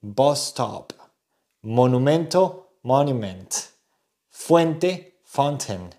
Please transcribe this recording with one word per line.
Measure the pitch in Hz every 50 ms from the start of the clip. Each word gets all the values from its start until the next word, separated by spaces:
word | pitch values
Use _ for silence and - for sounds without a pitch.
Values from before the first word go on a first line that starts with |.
| -
bus | 104 101 113 135 143 147 139 - -
stop. | - - 123 104 101 92 - - - _ - _ _ _ _ _ _ _ _ _ _ _ -
Monumento, | 110 113 120 123 127 127 123 131 143 151 165 170 151 - 180 190 180 - - - _ _ _ -
monument. | 123 127 139 - 147 131 120 107 95 92 95 95 - - - - - _ _ _ _ _ _ _ _ _ _ _ _
Fuente, | _ - - - 160 170 165 165 156 156 170 180 185 180 - - _ _ _
fountain. | _ - - 139 147 147 135 - - 104 90 90 90 92